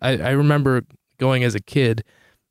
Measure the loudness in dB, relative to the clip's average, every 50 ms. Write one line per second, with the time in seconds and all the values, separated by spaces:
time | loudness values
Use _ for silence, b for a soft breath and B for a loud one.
0 | -4 -4 -2 -2 -2 -2 0 2 2 2 2 2 2 0 0 0 -2 _ -16 -20
1 | _ _ _ -4 -2 0 0 2 0 0 -2 -4 -6 -4 -2 0 0 0 0 -2
2 | -6 b b b b b b b b b